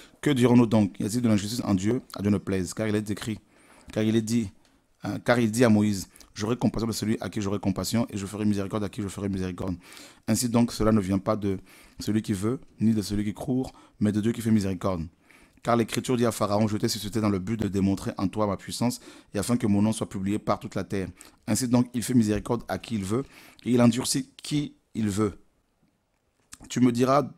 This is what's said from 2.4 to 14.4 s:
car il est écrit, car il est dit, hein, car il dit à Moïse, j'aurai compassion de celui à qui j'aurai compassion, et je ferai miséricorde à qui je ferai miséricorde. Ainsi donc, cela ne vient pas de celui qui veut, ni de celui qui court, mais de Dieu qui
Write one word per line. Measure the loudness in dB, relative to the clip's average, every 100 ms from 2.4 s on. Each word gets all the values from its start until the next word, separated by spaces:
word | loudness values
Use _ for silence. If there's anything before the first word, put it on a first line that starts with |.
| 0 -4 -4 -4
car | -2
il | -2
est | -2
écrit, | -6 -6 -10 _ _ _ -20 -8
car | -2
il | 2 2
est |
dit, | 2 -2 -2 -10 _ _ _ _
hein, | -8 -4
car | 0 2
il | 2
dit | 4
à | 6
Moïse, | 6 4 0 -6 -16 -18 -6
j'aurai | -4 0
compassion | -2 -2 -4
de |
celui | -2 -2 -2
à | -4
qui | -6
j'aurai | -4 -2
compassion, | -2 -2 -2 -2 -2
et | -6
je | -8
ferai | -2 0
miséricorde | 0 -2 -4
à | -6
qui | -6
je | -8
ferai | -6 -4
miséricorde. | -4 -4 -6 -6 -8 -10 -20 -20 -12 -4
Ainsi | -2 2
donc, | 2 2
cela | 2 2
ne | 4
vient | 2 -2
pas | 0 -2
de | -2 -4 -8 -20 -20 -10
celui | -2 -2
qui | 0
veut, | -2 -2 -4 -8 0
ni | 2
de | 2
celui | 0 -4
qui | -4
court, | -6 -4 -2 -4 -10 -14 -2
mais | 0
de | 2
Dieu | 0
qui | 0